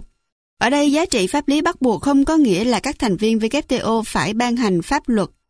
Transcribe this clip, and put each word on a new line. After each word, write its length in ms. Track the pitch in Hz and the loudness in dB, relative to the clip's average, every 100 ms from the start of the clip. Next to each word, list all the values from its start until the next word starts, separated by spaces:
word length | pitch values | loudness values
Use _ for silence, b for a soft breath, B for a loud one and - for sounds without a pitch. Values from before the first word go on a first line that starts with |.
| - _ _ _ _ - | -6 _ _ _ _ -4
Ở 100 | 226 | 0
đây, 220 | 285 294 | 2 2
giá 140 | 294 359 | 2 0
trị 220 | 247 185 | 0 0
pháp 200 | 285 285 | -2 0
lý 140 | 294 | 0
bắt 200 | 339 349 | 0 0
buộc 200 | 254 185 | -2 0
không 240 | 277 277 277 | 2 2 2
có 120 | 320 | 2
nghĩa 260 | 254 175 | 2 2
là 160 | 240 214 | 0 -2
các 200 | 269 294 | -4 -4
thành 180 | 233 175 | -2 0
viên 220 | 214 220 | 0 0
W 220 | 220 285 | 0 -2
T 200 | - 247 | -2 -2
O 200 | 208 226 214 | 0 -2 -2
phải 280 | 196 156 | -2 -2
ban 220 | 214 240 240 | -2 -2 0
hành 260 | 220 175 | 0 0
pháp 280 | - 285 - | -2 -4 0
luật 200 | 220 170 _ | -2 -2 _